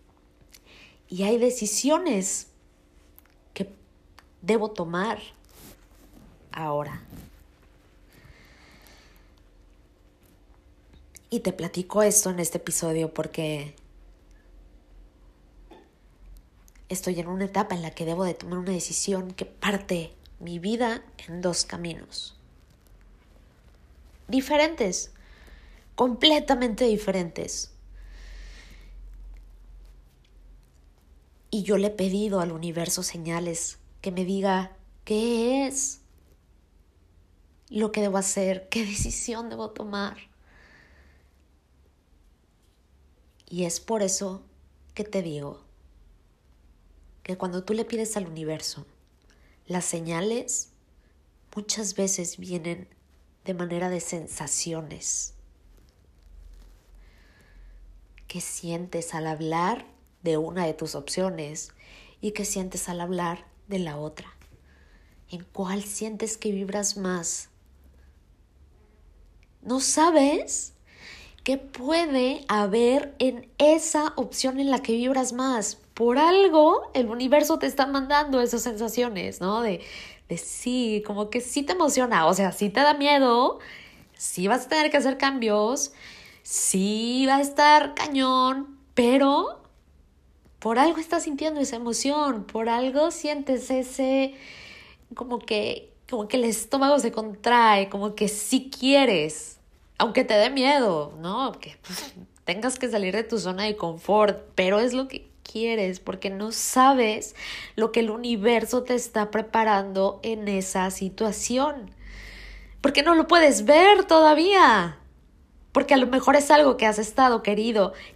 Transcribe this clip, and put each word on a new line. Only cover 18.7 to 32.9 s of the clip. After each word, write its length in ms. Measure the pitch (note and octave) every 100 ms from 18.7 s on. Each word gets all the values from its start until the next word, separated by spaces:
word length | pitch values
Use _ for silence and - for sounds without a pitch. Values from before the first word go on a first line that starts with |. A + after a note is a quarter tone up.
decisión 600 | F3+ - E3 - F#3+ F#3
que 120 | F#3
parte 680 | F#3+ - G3 G3+ G3 F3 D#3+ - - -
mi 180 | E3+ F3
vida 440 | F3+ A3+ A#3+ A#3 - - -
en 160 | E3+
dos 220 | F3+ E3+
caminos 720 | - F3 E3+ E3 - - - - - - - _ _ - - - _ - - _ - - _ - - - -
diferentes, 840 | C4 C4+ D4 D#4 E4 G3+ - - - - - - - - - -
completamente 880 | - B3 A#3 D4+ D4+ D4 C4+ B3 G#3
diferentes. 880 | B3 G#3+ G3+ F#3+ F3 - - - - - - - - - - - - - - - - - - - - - - - - - - - - _ _ - - - _ _ - _ _ - _ _ _
Y 120 | A3
yo 160 | F3+ G3
le 100 | G3+
he 20 |
pedido 500 | G#3 F#3+ G3 G#3+ G3
al 120 | F3
universo 500 | D#3+ E3+ E3 E3+